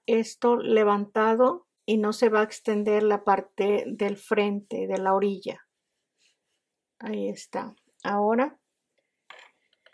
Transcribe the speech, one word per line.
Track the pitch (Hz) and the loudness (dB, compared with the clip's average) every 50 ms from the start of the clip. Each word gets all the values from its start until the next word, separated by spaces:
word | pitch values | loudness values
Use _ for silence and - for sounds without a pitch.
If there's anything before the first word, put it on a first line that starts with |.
| _ | _
esto | - 233 226 226 226 - - - 240 240 233 | 0 0 0 0 -2 -4 -2 0 2 2 2
levantado | - - 226 214 214 208 208 202 202 202 - 220 214 226 226 226 254 254 349 - - _ _ _ _ | 2 2 2 4 4 4 2 0 -2 -4 -2 0 2 2 4 4 4 2 2 -2 -8 _ _ _ _
y | - 214 220 | -2 0 0
no | 208 208 220 | 0 0 0
se | - 247 226 | 2 2 2
va | 214 214 | 4 2
a | 214 | 0
extender | 214 - - - - 214 208 208 214 208 208 214 | 0 -4 -8 -6 -4 -2 -2 0 0 0 2 2
la | 214 208 208 - | 2 0 0 2
parte | 208 196 190 190 - _ - 196 202 202 - - | 2 0 0 0 -4 _ -2 0 0 0 0 -2
del | - - - 208 202 202 202 | -4 -6 -4 -4 -4 -4 -6
frente, | - - 226 208 202 208 202 202 202 - - 190 190 190 | -6 -4 0 0 0 0 -2 -4 -8 -8 -8 -6 -6 -4
de | 196 185 | -4 -2
la | 190 190 190 | 0 0 0
orilla. | 196 202 202 196 185 - - - - - _ _ _ _ _ _ _ _ _ _ _ _ _ _ _ _ _ _ _ _ _ _ _ _ _ _ - | 2 0 -2 -4 -6 -8 -12 -12 -12 -14 _ _ _ _ _ _ _ _ _ _ _ _ _ _ _ _ _ _ _ _ _ _ _ _ _ _ -14
Ahí | - 214 214 208 196 196 | -10 -8 -6 -6 -6 -6
está. | 202 - - - - 185 - 226 - _ _ _ _ _ - | -8 -10 -12 -10 -10 -8 -8 -10 -14 _ _ _ _ _ -6
Ahora, | 185 202 202 208 208 226 233 262 294 - _ _ _ _ _ _ _ _ _ _ _ _ _ _ - - - - - _ _ _ _ _ _ _ _ | -4 -2 0 2 2 2 2 0 -2 -4 _ _ _ _ _ _ _ _ _ _ _ _ _ _ -20 -20 -20 -20 -20 _ _ _ _ _ _ _ _